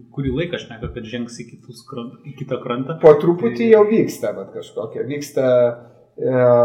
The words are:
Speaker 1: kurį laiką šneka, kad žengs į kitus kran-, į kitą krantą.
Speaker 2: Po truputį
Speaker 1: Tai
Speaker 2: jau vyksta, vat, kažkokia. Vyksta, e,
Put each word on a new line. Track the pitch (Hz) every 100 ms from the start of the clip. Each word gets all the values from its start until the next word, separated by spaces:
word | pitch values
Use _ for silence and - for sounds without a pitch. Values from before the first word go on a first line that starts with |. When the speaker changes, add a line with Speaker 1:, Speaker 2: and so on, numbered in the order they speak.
| -
Speaker 1:
kurį | - 135 131
laiką | 170 110
šneka, | - 110 117
kad | 120 107
žengs | 120 117 -
į | 113
kitus | - - -
kran-, | - 117 120 -
į | 147 -
kitą | - 123
krantą. | 123 123 131 160
Speaker 2:
Po | 165 147
truputį | 170 175 233 -
Speaker 1:
Tai | 233
Speaker 2:
jau | 214 208
vyksta, | 220 - - 107
vat, | 95 98
kažkokia. | 110 - - 110 120 120
Vyksta, | 143 143 139 131 123 120 120 - _ _
e, | - 127 127 123 120